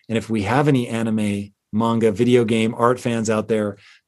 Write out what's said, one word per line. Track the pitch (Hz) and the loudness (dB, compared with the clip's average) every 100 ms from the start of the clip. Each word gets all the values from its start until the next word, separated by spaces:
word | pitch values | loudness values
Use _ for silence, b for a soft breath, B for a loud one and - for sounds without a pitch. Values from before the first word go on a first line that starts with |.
| b | b
And | 110 | -6
if | 107 | -4
we | 110 | -4
have | 98 127 147 | 0 2 2
any | 131 120 | 0 0
anime, | 113 113 110 104 101 101 _ _ | -4 -4 -2 -2 -4 -8 _ _
manga, | 107 117 117 110 | -2 0 2 2
video | 95 120 123 | 2 4 4
game, | 110 113 113 120 | 4 0 0 2
art | 117 127 | 2 2
fans | 123 117 110 | -2 -2 0
out | 110 107 | -2 0
there, | 110 104 101 b b | -2 -2 -6 b b